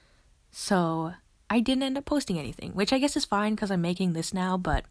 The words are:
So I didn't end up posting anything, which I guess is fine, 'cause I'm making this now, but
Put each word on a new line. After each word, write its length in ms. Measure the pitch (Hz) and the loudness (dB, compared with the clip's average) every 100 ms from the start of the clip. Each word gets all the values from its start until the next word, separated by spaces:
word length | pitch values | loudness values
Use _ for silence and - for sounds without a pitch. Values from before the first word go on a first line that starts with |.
| _ _ _ _ _ | _ _ _ _ _
So 640 | - - 190 165 165 165 180 _ _ - | -10 0 2 2 0 -4 -8 _ _ -2
I 100 | 233 | 0
didn't 240 | 226 262 | 2 0
end 140 | 269 269 | 0 -4
up 80 | - | -2
posting 340 | 294 269 170 | -2 0 -2
anything, 320 | 131 - - | -4 -10 -8
which 220 | - 202 | -2 0
I 40 | 262 | 2
guess 200 | 285 302 | 2 0
is 80 | - | 0
fine, 300 | 202 214 214 | 0 2 0
'cause 140 | 202 | 0
I'm 120 | 185 | 0
making 320 | 170 180 185 | 0 0 0
this 200 | 165 160 | 0 -2
now, 240 | 185 185 185 | -2 0 0
but 280 | 175 139 - | 0 0 -2